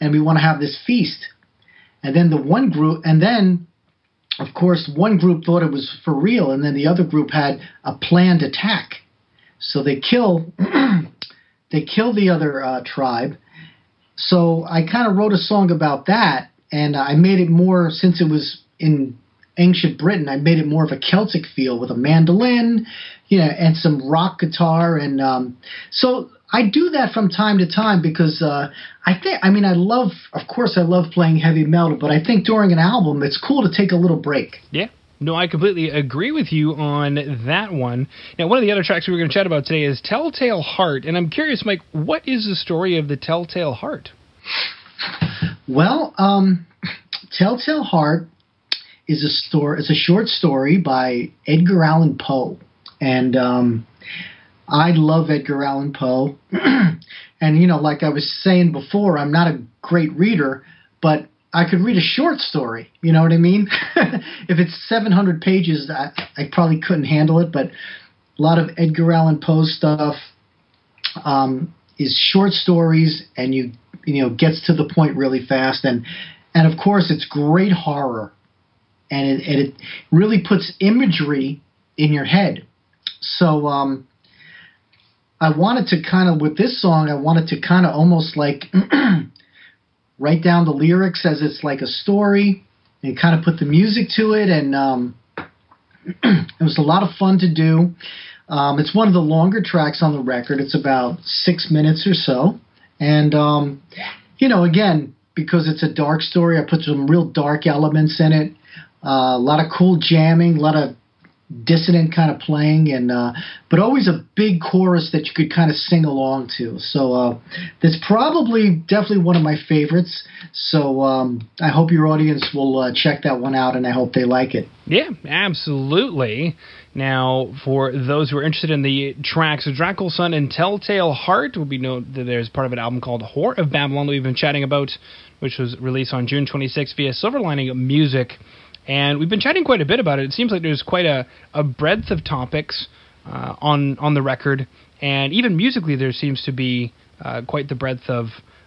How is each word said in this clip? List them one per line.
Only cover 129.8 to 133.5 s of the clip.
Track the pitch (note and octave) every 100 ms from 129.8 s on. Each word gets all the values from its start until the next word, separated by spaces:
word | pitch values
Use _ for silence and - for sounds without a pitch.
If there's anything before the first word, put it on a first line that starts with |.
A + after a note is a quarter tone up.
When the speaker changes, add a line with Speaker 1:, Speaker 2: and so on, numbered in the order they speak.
| F3 F#3+ F#3
Speaker 2:
Sun | E3+ F3
and | D#3 C3+
Telltale | - F3+ G3+ - G3+ E3+
Heart | C3 - G#3 C#4+ G#3
will | C#3+
be | C3
known | C3 B2+ A#2+ C3
that |
there's | B2 A#2+ A2+
part | C#3+ C3
of |
an | B2
album | A#2 B2
called | B2+ A#2+
Whore | G#2+ C#3+ A3